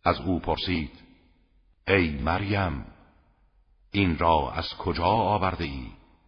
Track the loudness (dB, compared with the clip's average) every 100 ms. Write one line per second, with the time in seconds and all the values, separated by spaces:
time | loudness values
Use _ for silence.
0 | 0 0 0 -2 0 -2 -2 -2 -4 -12
1 | -20 _ _ _ _ _ _ _ 2 2
2 | 2 0 -2 -2 -2 -2 -2 -4 -10 -18
3 | -20 _ _ _ _ _ _ _ _ 0
4 | 2 4 4 4 2 -4 -8 -6 -4 0
5 | 2 2 2 2 0 -2 -6 -6 -12 -16
6 | _ _